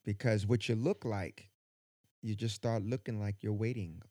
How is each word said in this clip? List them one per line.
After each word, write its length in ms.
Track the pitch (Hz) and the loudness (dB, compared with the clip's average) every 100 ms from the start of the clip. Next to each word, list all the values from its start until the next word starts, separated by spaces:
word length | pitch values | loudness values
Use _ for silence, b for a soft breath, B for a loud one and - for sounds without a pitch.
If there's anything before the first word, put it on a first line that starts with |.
Because 420 | - 101 123 107 101 | -4 0 4 4 4
what 220 | 120 - | 2 2
you 60 | |
look 300 | 110 135 208 | 2 2 0
like, 440 | 123 104 85 - - _ _ _ _ _ _ _ | -2 -2 -4 -8 -20 _ _ _ _ _ _ _
you 120 | 113 | -6
just 200 | 104 113 104 | -2 -2 -2
start 260 | 117 113 | 0 0
looking 380 | 101 123 - 110 | 0 -2 -2 -2
like 220 | 104 101 | -2 -2
you're 100 | 107 | -2
waiting 500 | 104 113 123 85 82 - | 0 0 -2 -6 -8 -16